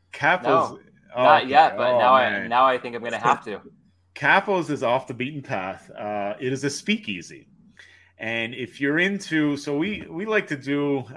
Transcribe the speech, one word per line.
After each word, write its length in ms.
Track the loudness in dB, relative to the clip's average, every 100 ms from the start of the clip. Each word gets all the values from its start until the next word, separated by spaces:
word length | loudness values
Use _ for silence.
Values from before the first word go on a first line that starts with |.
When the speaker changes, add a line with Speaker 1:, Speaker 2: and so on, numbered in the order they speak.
| _
Speaker 1:
Capos? 320 | -2 0 2
Speaker 2:
No, 360 | 2 2 2 -4 -20 _ _ 2
Speaker 1:
Oh, 80 |
Speaker 2:
not 180 | 6 6
Speaker 1:
okay. 80 | 6
Speaker 2:
yet, 260 | 6 4 4
but 200 | 2 4
Speaker 1:
Oh, 20 |
Speaker 2:
now 160 | 6
I, 160 | 6 4
Speaker 1:
man. 200 | 0 0
Speaker 2:
now 160 | 2 4
I 120 | 2
think 180 | -4 -8
I'm 80 |
gonna 140 | -6 -2
have 260 | 0 0 -2
to. 160 | -12 -14 -20 _
Speaker 1:
<laughs> 260 | _ _ -4
Capos 540 | 4 4 4 -2 -2
is 140 | -2
off 240 | 0 0 -2
the 60 | -8
beaten 260 | -8 -8
path. 480 | -8 -6 -6 -8 -14 -12
Uh, 380 | -8 -4 -6 -6
it 140 | -6
is 100 | -4
a 60 | -4
speakeasy. 760 | -4 -4 -4 -4 -10 -12 -20 -20 _ _ -20 -20 -20 _ _
And 340 | -6 -4 -4
if 260 | -6 -10 -4
you're 200 | -2 2
into, 580 | 0 -2 -2 0 0 -2
so 180 | -4 -2
we, 300 | -2 -6 -10
we 180 | -10 -2
like 200 | -2 -2
to 80 | -6
do, 440 | -4 -2 0 -2 -4